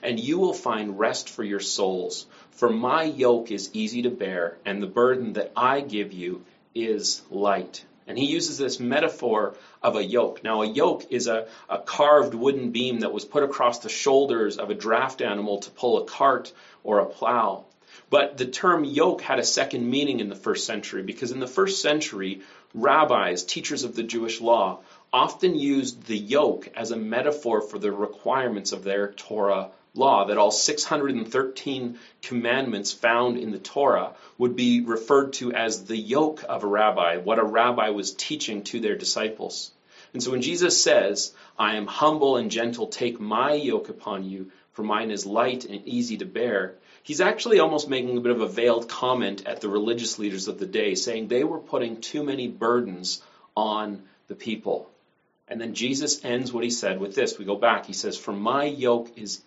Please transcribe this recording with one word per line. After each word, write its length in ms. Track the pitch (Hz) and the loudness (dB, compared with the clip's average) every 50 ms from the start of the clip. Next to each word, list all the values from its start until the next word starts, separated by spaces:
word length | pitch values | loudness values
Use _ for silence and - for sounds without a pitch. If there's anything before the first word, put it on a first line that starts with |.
| - | -4
And 160 | 123 120 110 | -4 -4 -2
you 180 | 113 135 165 185 | -2 0 2 2
will 160 | 190 - - | 2 2 0
find 460 | - - 123 113 107 107 104 98 98 | -2 -2 -2 -2 -2 -4 -4 -2 0
rest 300 | 107 123 131 - - - | 0 0 0 -2 -6 -8
for 140 | - - 110 | -8 -8 -6
your 180 | 101 101 98 | -4 -4 -4
souls. 640 | - - - - 101 95 92 90 90 - - - - - - - - _ | -4 -4 -2 0 0 0 0 -2 -4 -6 -8 -10 -12 -16 -20 -20 -20 _
For 180 | _ - 123 117 | _ 0 2 2
my 340 | 110 113 120 - - 160 160 | 2 2 2 2 2 2 2
yoke 460 | 156 139 127 127 123 120 117 113 - | 0 0 2 4 4 4 4 2 -2
is 200 | 104 95 - - | -6 -6 -6 -6
easy 300 | - 107 107 107 117 120 | -6 -4 -4 -4 -2 -2
to 80 | 120 120 | -2 -2
bear, 480 | - - 101 95 92 87 85 85 - - - | -2 -2 -4 -4 -2 -2 -2 -4 -4 -6 -6
and 180 | 101 98 101 101 | -6 -4 -4 -4
the 40 | 92 | -2
burden 460 | - 120 120 127 127 123 117 107 95 | 2 4 6 6 4 2 -2 -2 -4
that 200 | 104 98 - - | -4 -4 -4 -2
I 240 | 113 123 131 139 143 | 0 2 2 2 2
give 320 | 139 117 107 104 98 90 | 0 -2 -4 -4 -4 -4
you 320 | 95 90 87 90 90 - - - _ _ _ _ - | -6 -8 -8 -6 -8 -8 -10 -16 _ _ _ _ -6
is 480 | 117 113 110 107 101 98 - - - - - | -4 -2 -2 -2 0 0 -2 -2 -4 -6 -8
light." 540 | - 98 101 101 98 90 - - - - - _ _ _ _ - | -4 0 2 2 2 2 -2 -6 -12 -18 -20 _ _ _ _ -10
And 120 | 101 117 | -4 -2
he 60 | 139 143 | 0 0
uses 320 | 160 170 - - 143 131 | 0 0 -2 -4 -2 -4
this 200 | 139 123 - - | -4 -4 -4 -4
metaphor 760 | 123 123 135 156 165 156 - - - 120 110 107 104 98 - - - - - _ | -2 0 2 2 2 0 -2 -2 0 0 2 2 2 0 -4 -8 -18 -20 -10 _
of 140 | - 123 110 | 0 0 2
a 80 | 107 98 | 0 0
yoke. 400 | 92 117 120 110 - - - - | 2 2 2 2 2 0 -4 -4
Now, 180 | 113 110 107 | -2 0 0
a 60 | 104 107 | 0 0
yoke 400 | 113 139 165 175 - - - - | 2 2 2 2 2 0 -4 -4
is 160 | 135 120 117 | -4 -2 0
a, 220 | 117 110 110 - - - - - - | 0 0 -2 -4 -6 -12 -18 -8 -6
a 120 | - - | -6 -6
carved 560 | - - - - 147 147 151 147 123 - 117 | -6 -4 0 4 6 8 8 8 8 4 0
wooden 340 | 113 123 139 131 131 123 120 | 2 2 2 2 2 0 -2
beam 300 | 117 120 127 127 120 110 | -2 -2 0 0 0 -2
that 120 | 107 101 | -2 -2
was 140 | 101 104 - | -4 -6 -6
put 160 | - - 147 | -2 0 0
across 380 | 143 139 - - 127 120 120 - | 0 0 2 2 2 2 2 0
the 100 | - 107 | -4 -8
shoulders 720 | - - - 143 135 139 139 - 120 113 107 101 98 - | -6 -2 2 4 6 6 6 4 2 2 2 0 0 -2
of 100 | 101 101 | -4 -4
a 60 | 104 | -6
draft 480 | 101 107 92 95 120 131 135 - - 127 | -4 0 0 2 2 2 0 -2 -2 -2
animal 340 | 110 101 101 104 104 101 98 | -2 -2 -2 -2 -2 -4 -4
to 140 | - - | -6 -10
pull 260 | - - - 123 110 101 | -8 -2 0 2 2 2
a 80 | - | 0
cart 480 | - - - 139 139 127 120 - - - - - - - _ - | -2 0 4 4 4 4 4 0 -8 -16 -20 -20 -20 -20 _ -2
or 160 | 110 104 101 | 2 4 4
a 80 | 95 - | 4 2
plow. 580 | - - 113 113 123 120 110 101 95 95 - - _ _ _ _ - - - _ | -2 -2 0 2 2 2 2 2 0 -4 -8 -16 _ _ _ _ -20 -20 -2 _
But 260 | 139 143 143 - - 127 | 4 4 4 2 0 -4
the 80 | 127 | -4
term 380 | 120 - - - 180 170 160 147 | -4 -2 0 2 4 4 4 2
yoke 380 | 135 139 147 165 185 - - | 2 2 4 4 4 4 2
had 180 | - - 135 151 | 0 0 0 2
a 40 | 143 | 2
second 460 | - - - - - - 127 120 120 | 2 2 0 0 0 -2 -2 -2 0
meaning 300 | 131 143 147 143 127 113 | 0 2 2 0 0 -2
in 100 | 104 101 | -2 -4
the 60 | 98 | -6
first 300 | - - 113 98 - - | -4 -2 -2 -2 -2 -2
century, 360 | - 110 104 - - 107 98 | -4 -6 -6 -8 -8 -8 -8
because 300 | 92 104 101 - 135 117 | -8 -8 -8 -6 -6 -6
in 80 | 131 135 | -6 -6
the 80 | 131 - | -6 -2
first 340 | - 190 190 - 190 - | 0 0 2 2 0 0
century, 600 | - 147 151 156 151 - 113 98 95 95 95 - - - - - _ _ - | 0 0 2 0 0 -4 -6 -6 -6 -6 -8 -8 -12 -18 -20 -20 _ _ -6
rabbis, 680 | 117 120 139 139 156 151 147 120 101 98 90 87 87 - | 0 2 4 6 6 6 6 4 4 2 2 0 -2 -4
teachers 400 | - - 85 - - 147 120 123 | -6 -6 -6 -6 -6 -6 -6 -6
of 120 | 117 117 | -6 -6
the 80 | 117 110 | -6 -6
Jewish 360 | 113 117 117 113 107 - - | -4 -4 -4 -4 -4 -4 0
law, 420 | 117 117 117 110 98 92 90 - - - - - _ _ | 2 4 4 4 4 2 -2 -6 -14 -20 -20 -20 _ _
often 440 | - 131 139 - - - 190 180 165 | 2 2 2 2 2 0 0 2 2
used 500 | 147 139 143 139 135 127 120 - - - | 2 2 2 2 2 0 -2 -6 -10 -6
the 120 | - 110 101 | -6 -4 -4
yoke 520 | 101 101 135 147 214 - 90 - - - - | -2 2 4 4 4 4 2 -2 -6 -10 -10
as 160 | 113 113 110 | -8 -6 -4
a 40 | 113 | -4
metaphor 640 | 113 107 110 113 123 139 147 147 - - 117 110 107 | -4 -4 -2 -2 0 2 0 0 0 0 0 0 0
for 200 | 104 - - 101 | 0 -2 -6 -4
the 120 | 101 104 | -2 -2
requirements 800 | 98 101 104 101 - - - - 127 135 127 120 107 101 95 - | -2 -2 -2 -4 -4 -6 -2 0 0 0 0 0 -2 -4 -4 -6
of 120 | 101 98 92 | -6 -6 -4
their 300 | 98 98 101 101 101 - | -2 -2 0 -2 -2 -6
Torah 580 | - - - 107 107 98 101 98 95 95 - - - _ _ - | -10 -12 -8 -4 0 2 2 2 0 -2 -4 -10 -18 _ _ -2
law, 300 | 107 131 139 120 101 98 | 2 4 6 6 6 4
that 120 | 101 104 107 | 4 4 6
all 140 | 104 104 | 6 6
six 320 | 104 - - - 147 - - | 4 2 0 0 0 -2 -2
hundred 320 | - 160 147 139 139 123 | -2 0 0 0 0 -2
and 160 | 117 110 - | -2 -4 -2
thirteen 640 | - 131 135 131 - - - 143 135 127 123 120 120 - - - _ _ | 0 0 0 0 -4 -8 -8 -6 -6 -4 -6 -8 -10 -12 -16 -20 _ _
commandments 680 | - - 127 120 117 117 123 135 135 123 107 101 98 - | -12 -6 -4 -2 0 2 2 2 0 -2 -4 -4 -4 -6
found 460 | - - - 113 117 117 123 123 120 123 | -4 0 2 4 4 4 4 2 0 -2
in 140 | 120 110 | -4 -6
the 60 | 101 95 | -6 -8
Torah 540 | - - - 147 143 127 104 92 92 - - - - - _ - | -10 -6 -2 2 4 4 4 2 0 -4 -8 -14 -20 -18 _ 0
would 160 | 123 123 117 | 0 0 2
be 280 | 123 123 123 120 120 | 2 2 4 4 4
referred 500 | 117 117 110 110 - - 143 139 139 139 | 2 0 -2 -2 2 4 4 4 4 2
to 220 | - - 123 123 123 | -2 -6 -4 -2 -2
as 320 | 110 113 110 - 98 - | 0 0 0 -2 -4 -6
the 100 | - 113 | -6 -6
yoke 480 | 110 107 104 123 147 156 151 156 - - - | -6 -4 0 2 2 2 2 0 -4 -6 -6
of 160 | 123 101 104 | -6 -4 -2
a 20 | 101 | 0
rabbi, 480 | 101 104 107 107 98 95 87 85 87 | 2 4 4 4 4 4 2 2 2
what 240 | 90 90 101 110 113 | 0 0 0 2 2
a 40 | 107 | 2
rabbi 460 | 107 107 113 120 123 120 117 107 110 | 4 4 4 4 4 4 2 2 0
was 200 | 104 101 95 - | 0 -2 -4 -6
teaching 500 | - - - - - 101 - - 107 101 104 | -6 -8 -8 -6 -6 -6 -6 -6 -6 -6 -6
to 180 | - - 113 | -6 -6 -2
their 160 | 110 104 98 92 | -2 -2 -2 -2
disciples. 760 | - - - 110 110 107 110 - - - - - - - - _ _ _ - - - - - | -2 -4 -2 -2 -2 -4 -4 -6 -8 -8 -8 -10 -12 -12 -16 _ _ _ -20 -20 -20 -12 -8
And 80 | 123 | -6
so 100 | - 185 | -4 -2
when 100 | 131 123 | -2 -2
Jesus 420 | 123 156 170 165 180 165 - - - | -2 -2 0 2 2 4 4 4 6
says, 480 | 160 143 120 95 98 104 - - - - - - - _ - | 6 6 6 4 2 0 -2 -4 -6 -8 -14 -20 -12 _ -2
"I 180 | 107 107 110 | 0 0 0
am 120 | 107 104 104 | -2 -4 -6
humble 480 | - - 147 156 156 151 139 135 131 | -2 2 2 2 4 4 4 2 2
and 160 | 120 113 107 | 2 0 -2
gentle, 360 | - 113 117 117 117 120 107 - | -2 -2 -2 -2 -2 -4 -6 -6
take 340 | - - 123 120 117 - | -4 -4 -4 -4 -4 -4
my 320 | 107 107 110 117 131 143 151 | -4 -2 0 0 2 2 0
yoke 340 | 147 143 123 110 101 - - | 0 0 0 0 -2 -2 -6
upon 380 | 110 - - 107 101 95 95 | -12 -12 -8 -8 -6 -6 -6
you, 260 | 95 95 95 95 92 - _ _ _ _ | -8 -8 -10 -12 -14 -16 _ _ _ _
for 100 | - 107 | -8 -4
mine 280 | 107 104 110 113 110 | -2 -2 -2 -2 -2
is 140 | 104 95 92 | -4 -6 -6
light 380 | 98 104 113 123 131 123 - - | -2 0 0 2 2 0 -4 -8
and 240 | 101 101 98 - 127 | -10 -12 -12 -8 -4
easy 300 | 123 120 117 113 110 95 | -4 -2 -2 -2 -4 -6
to 80 | 98 | -8
bear," 500 | 92 - 110 123 120 104 98 92 92 - - _ _ - - | -8 -4 -4 -2 0 0 0 -2 -2 -8 -14 _ _ -20 -18
he's 200 | _ - 147 - | _ -6 -2 0
actually 380 | 185 202 220 - - 240 214 185 | 2 2 0 0 2 4 6 6
almost 280 | 160 160 156 147 143 139 | 6 6 2 0 -2 -2
making 300 | 131 127 120 123 123 120 | -2 -2 -2 -2 -2 0
a 40 | |
bit 120 | 120 120 120 | 0 0 2
of 80 | 113 | 2
a 60 | 110 95 | 0 -2
veiled 420 | 95 117 117 120 117 117 117 - | 0 2 4 4 4 2 0 -4
comment 580 | - - 127 127 127 120 107 98 101 101 - - | -6 -2 0 0 0 0 0 -2 -4 -6 -8 -8
at 140 | 98 - | -6 -6
the 80 | - 101 | -4 -2
religious 500 | 98 107 107 113 117 120 113 110 - - | 0 0 0 0 0 -2 -2 -6 -6 -4
leaders 300 | 104 104 95 95 - 107 | -4 -4 -4 -4 -6 -6
of 100 | 92 - | -6 -6
the 60 | 98 | -8
day, 300 | 92 107 110 107 101 95 | -4 -2 -2 0 0 0
saying 340 | - - 120 113 110 110 101 | -2 -2 -4 -4 -4 -4 -2
they 160 | 123 127 147 | 0 0 0
were 140 | - 165 156 | 0 -2 -6
putting 420 | - - 147 127 120 113 113 110 | -6 -4 -2 -2 -2 -4 -6 -8
too 200 | - - - 151 | -10 -8 -6 -4
many 280 | 147 139 135 127 123 110 | -4 -4 -4 -4 -6 -6
burdens 720 | 95 - 113 117 120 123 117 98 90 90 92 92 - - - - _ _ _ _ _ | -6 -2 0 2 2 2 0 -2 -6 -8 -6 -6 -8 -8 -10 -16 _ _ _ _ _
on 480 | 107 110 110 107 107 107 104 101 95 - - _ _ _ - | -2 -2 0 -2 -2 -4 -6 -8 -10 -14 -18 _ _ _ -18
the 80 | 101 | -16
people. 540 | - - 117 107 - - 101 82 - - - _ _ _ _ _ _ _ _ _ _ _ - | -12 -8 -8 -8 -6 -4 -4 -4 -4 -4 -10 _ _ _ _ _ _ _ _ _ _ _ -12
And 140 | 120 117 | -10 -8
then 140 | 117 113 - | -8 -8 -6
Jesus 500 | - 123 131 135 139 151 143 - - - | -4 -4 -2 -2 -2 -2 -2 -4 -4 -2
ends 260 | 127 120 123 - - | -2 -2 -2 -2 -4
what 120 | 120 117 117 | -4 -4 -2
he 80 | 120 | -2
said 280 | - - 110 95 95 95 | -2 -2 -2 -2 -2 -2
with 140 | 98 98 - | -4 -4 -2
this. 240 | 135 117 - - - | 0 0 0 -2 -4
We 80 | 101 | -4
go 100 | 98 101 | -4 -2
back. 300 | 101 120 117 107 101 - | 2 4 4 4 2 0
He 80 | - 95 | -6 -10
says, 240 | - - 104 92 - | -8 -6 -6 -6 -6
"For 140 | - 113 | -8 -8
my 340 | 101 101 104 117 131 143 147 | -6 -4 -2 0 0 0 0
yoke 460 | 147 139 131 127 123 120 117 117 - - | -2 -2 0 2 2 2 2 0 -6 -12
is 260 | 113 107 98 - - - | -14 -12 -12 -12 -12 -8